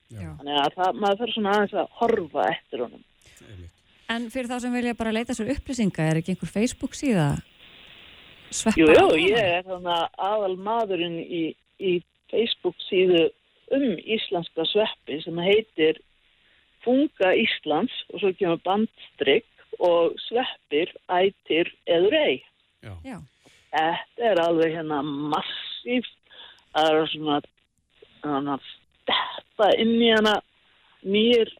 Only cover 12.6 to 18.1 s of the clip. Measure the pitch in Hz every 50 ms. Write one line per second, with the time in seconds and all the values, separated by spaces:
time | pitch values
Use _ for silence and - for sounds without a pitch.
12.6 | - 359 - - - - 202 185 185 180 180 - 160 - - _ _ _ _ _
13.6 | _ - - 277 285 233 170 - - - 220 214 - - 190 175 165 - - 160
14.6 | 160 - - 208 214 214 - - _ - 135 160 - 180 165 170 175 196 202 220
15.6 | 220 - _ 170 156 160 156 - _ _ _ _ _ _ _ _ _ _ _ _
16.6 | _ _ _ _ - 233 254 269 302 302 - - 190 185 185 - 220 - - -
17.6 | - 151 147 160 226 - - - - -